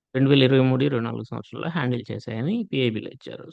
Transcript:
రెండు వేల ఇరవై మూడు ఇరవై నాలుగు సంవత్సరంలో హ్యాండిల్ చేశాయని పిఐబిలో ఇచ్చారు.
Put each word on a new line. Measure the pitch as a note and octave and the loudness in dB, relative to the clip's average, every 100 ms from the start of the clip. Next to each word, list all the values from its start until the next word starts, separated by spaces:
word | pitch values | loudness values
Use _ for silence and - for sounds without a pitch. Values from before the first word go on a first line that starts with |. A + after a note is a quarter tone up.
| _ | _
రెండు | C3 C3+ | 2 4
వేల | C#3 | 6
ఇరవై | B2+ C3+ | 6 6
మూడు | C3 B2+ | 4 2
ఇరవై | C#3+ B2+ | 0 -2
నాలుగు | A#2 A#2 | -4 -8
సంవత్సరంలో | A2+ A#2 - A2+ C3 | -10 -12 -12 -10 -6
హ్యాండిల్ | E3 B2+ A#2+ - | -4 -2 -4 -6
చేశాయని | G#2+ - A2+ C#3+ A#3 G3+ | -10 -8 -6 -4 -4 -4
పిఐబిలో | C#3 B2 A2 - | -2 -2 -2 -8
ఇచ్చారు. | - - - - | -14 -16 -16 -16